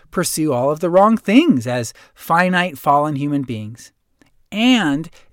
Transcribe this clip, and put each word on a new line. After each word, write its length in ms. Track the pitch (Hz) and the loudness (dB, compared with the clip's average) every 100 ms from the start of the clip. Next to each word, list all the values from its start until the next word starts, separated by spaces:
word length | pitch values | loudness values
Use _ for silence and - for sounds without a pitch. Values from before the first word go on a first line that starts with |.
| _ | _
pursue 420 | - 165 - 156 | -6 -4 -4 -2
all 160 | 123 135 | 0 -2
of 120 | 156 | -2
the 80 | 175 | 0
wrong 280 | 180 208 226 | 4 4 2
things 480 | - 233 339 139 120 | 2 4 4 2 -2
as 280 | 123 117 - _ | -6 -6 -12 _
finite, 640 | _ - 165 185 180 180 139 | _ -2 0 2 0 -2 -4
fallen 380 | 156 143 151 139 | 0 0 0 -2
human 260 | 143 143 | -4 -4
beings, 500 | 131 110 107 117 - _ _ _ _ _ _ | -6 -10 -12 -16 -20 _ _ _ _ _ _
and 580 | 202 247 247 160 143 165 - _ | -2 2 2 2 -2 -6 -16 _